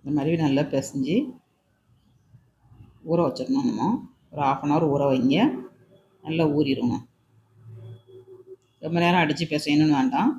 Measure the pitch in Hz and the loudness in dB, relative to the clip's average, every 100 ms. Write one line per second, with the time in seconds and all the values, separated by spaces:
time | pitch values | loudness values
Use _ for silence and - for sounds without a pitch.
0 | 139 147 143 165 151 135 151 135 135 143 | -2 -2 0 0 2 2 0 -2 -4 -6
1 | 131 208 302 - _ _ _ _ _ _ | 0 0 -2 -12 _ _ _ _ _ _
2 | _ _ _ - _ _ _ - - _ | _ _ _ -20 _ _ _ -20 -20 _
3 | 160 170 151 - - 277 254 107 143 262 | -2 2 2 -2 -2 0 0 0 -2 -2
4 | - _ _ 151 139 135 147 151 160 139 | -6 _ _ -2 -2 0 0 0 2 0
5 | 139 131 123 151 254 127 - _ _ _ | 2 2 2 2 2 0 -12 _ _ _
6 | _ _ 151 160 156 147 143 135 123 98 | _ _ -6 0 2 2 0 0 -2 -4
7 | - _ _ _ _ _ - 110 - - | -10 _ _ _ _ _ -20 -20 -18 -20
8 | _ - - - - - _ _ 160 170 | _ -20 -20 -20 -20 -20 _ _ -4 0
9 | 175 180 156 151 165 147 147 147 156 143 | 2 2 0 -2 -4 -4 2 4 4 4
10 | 131 135 233 | 2 2 0